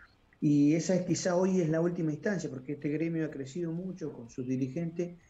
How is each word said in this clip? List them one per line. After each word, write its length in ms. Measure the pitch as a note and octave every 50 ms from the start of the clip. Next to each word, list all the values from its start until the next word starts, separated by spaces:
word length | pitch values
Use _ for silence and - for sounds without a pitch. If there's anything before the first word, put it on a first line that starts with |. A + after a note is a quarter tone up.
| - - _ _ _ _ _ _
y 360 | - D3+ D3 C#3+ C#3+ D3 D#3
esa 180 | E3+ E3 - F#3
es, 120 | F3 F3+
quizá 280 | - E3 - - F#3+ F3
hoy 260 | F3 F#3 F#3+ F#3 F#3
es 80 | E3+ D3+
la 120 | D#3+ D#3+
última 300 | E3+ F3 F3 F3+ E3 D#3
instancia, 400 | D3 - - G#3 G3+ E3 D3+ C#3+
porque 220 | C3 B2+ - - D3
este 160 | C3+ - D3
gremio 360 | D3 D#3 E3 E3 E3 D#3+ D#3+
ha 60 | C#3+
crecido 400 | - C3+ C3+ C3 - F3 E3+ E3
mucho 420 | D#3+ E3+ F#3+ F#3+ F3+ - E3 C#3 -
con 160 | - A#2 A#2
sus 160 | - - B2+
dirigentes, 720 | B2+ C3 B2+ C3+ B2+ - E3+ E3+ E3 E3+ F3 F3 F3 - - -